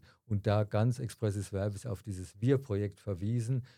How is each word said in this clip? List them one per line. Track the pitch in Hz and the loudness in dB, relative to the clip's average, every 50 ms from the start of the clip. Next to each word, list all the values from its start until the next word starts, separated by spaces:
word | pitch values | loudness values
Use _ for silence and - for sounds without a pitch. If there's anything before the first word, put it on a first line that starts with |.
| - - - _ _ | -6 -20 -20 _ _
und | - 107 98 - | -2 -2 2 4
da | 107 101 107 107 | 4 4 4 4
ganz | 104 - 104 113 127 120 - | 2 2 2 2 2 2 0
expresses | 123 104 - - 113 104 95 104 95 - | -4 -8 -6 -2 -2 -2 0 -2 -4 -4
Verbes | 104 95 101 107 98 98 - | -4 -2 -2 -2 -4 -6 -6
auf | 123 101 - - | -8 -8 -8 -6
dieses | 107 95 92 92 - - 101 | -8 -8 -8 -8 -12 -8 0
Wir-Projekt | 113 131 139 135 139 - 101 101 104 98 - - | 2 4 4 4 2 0 -2 0 0 -2 -6 -8
verwiesen, | - 104 95 85 101 107 120 120 110 117 135 123 127 - - | -6 -6 -4 -2 -2 -2 0 0 0 0 -2 -2 -4 -8 -20